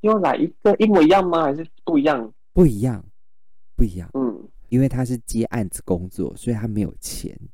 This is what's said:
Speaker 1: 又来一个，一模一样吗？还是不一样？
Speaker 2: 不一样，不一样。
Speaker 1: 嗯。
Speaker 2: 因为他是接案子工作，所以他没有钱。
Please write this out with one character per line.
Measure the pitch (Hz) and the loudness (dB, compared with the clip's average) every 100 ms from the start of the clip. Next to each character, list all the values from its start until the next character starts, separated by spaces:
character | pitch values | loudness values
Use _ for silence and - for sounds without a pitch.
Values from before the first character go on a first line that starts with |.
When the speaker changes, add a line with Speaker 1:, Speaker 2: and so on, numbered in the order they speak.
Speaker 1:
又 | 208 220 | 2 2
来 | 165 127 | 0 0
一 | 165 - | -2 0
个， | 208 196 | 2 4
一 | 214 | 4
模 | 196 | 6
一 | 156 | 6
样 | 196 180 | 6 4
吗？ | 170 | 0
还 | 156 | 0
是 | 143 165 - | -2 -8 -12
不 | - 156 | -2 0
一 | |
样？ | 147 139 110 - - | 2 0 -4 -14 -6
Speaker 2:
不 | - 175 | 4 4
一 | 104 | 4
样， | 127 104 - - - - - - - - | -4 -4 -12 -20 -20 -20 -20 -20 -16 0
不 | |
一 | 120 90 | 0 0
样。 | 85 | -10
Speaker 1:
嗯。 | 135 127 90 - - - | -6 -6 -6 -16 -20 -4
Speaker 2:
因 | 123 | 0
为 | 135 | 0
他 | 127 | -2
是 | 123 123 - | -4 -6 -6
接 | 113 | -4
案 | 113 120 95 | -4 -4 -6
子 | - | -8
工 | - 90 90 | -4 -4 -4
作， | - 92 - | -8 -8 -6
所 | - | -6
以 | 113 | -4
他 | 113 | -4
没 | 107 | -4
有 | 98 - | -4 -6
钱。 | - - - - - | -12 -10 -12 -14 -20